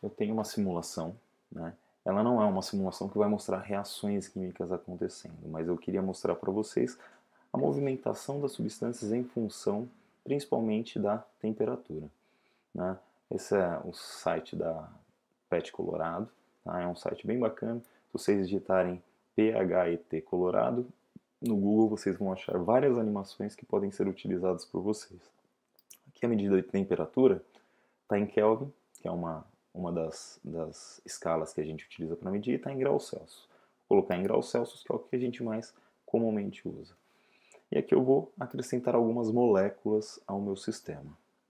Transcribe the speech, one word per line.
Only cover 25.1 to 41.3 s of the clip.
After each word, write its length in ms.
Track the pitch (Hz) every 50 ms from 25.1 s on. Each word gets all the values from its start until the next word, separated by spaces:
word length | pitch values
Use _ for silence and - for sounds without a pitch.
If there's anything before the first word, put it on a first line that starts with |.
| 95 90 - _ _ _ _ _ _ _ _ _ _ _ _ _ - - _ -
Aqui 180 | - _ -
a 20 | 120
medida 320 | 117 104 101 101 98 92
de 80 | 92 -
temperatura 720 | - 98 98 95 90 80 82 - - 131 131 123 98 85 - - _ - _ _ _ _ _ _ _ _ _ -
tá 100 | 104 101
em 80 | 104
Kelvin, 460 | 101 - 113 107 107 110 113 139 143 - _ _ _ - -
que 60 | -
é 40 | 87
uma, 360 | 87 87 85 82 80 78 80 - _ _ _ _ -
uma 200 | 90 90 87 87
das, 480 | 85 80 80 78 - - - - - -
das 580 | - 80 82 80 78 80 - - - - - _
escalas 460 | - - - - 85 82 80 78 76 -
que 80 | -
a 40 | 78
gente 220 | 78 80 78 -
utiliza 300 | - - - 82 80 85
pra 120 | - - 92
medir, 260 | 95 104 107 123 127
e 40 | 135
tá 140 | - 135 139
em 60 | 131
graus 280 | 131 139 147 143 -
Celsius. 420 | - - - - - - - - _ _ _ _ _ _ _ _ _
Vou 120 | 98 101
colocar 160 | 92 - 92
em 80 | 87 95
graus 260 | 101 113 123 123 -
Celsius, 320 | - 123 117 - - - -
que 80 | -
é 40 | -
o 20 | 113
que 160 | - - -
a 40 | 127
gente 260 | 123 123 120 - 123
mais 280 | 113 107 113 117 - - _ _ _ _ _ _
comumente 600 | - - 117 117 113 107 104 101 98 - - - 90
usa. 240 | - - - - - _ _ _ _ _ _ _ _ _ _ _ - - _ _
E 80 | - -
aqui 160 | - - -
eu 80 | - 127
vou 300 | 127 135 139 135 - - -
acrescentar 580 | 139 123 - - 120 - - 123 123 135 123
algumas 340 | 120 117 113 113 120 117 110
moléculas 880 | 110 120 123 117 104 95 95 101 - - - 107 107 107 107 - - - -
ao 140 | - 98 98
meu 160 | 101 101 98
sistema, 600 | 95 - - 110 - - - 80 71 71 73 76 - _ _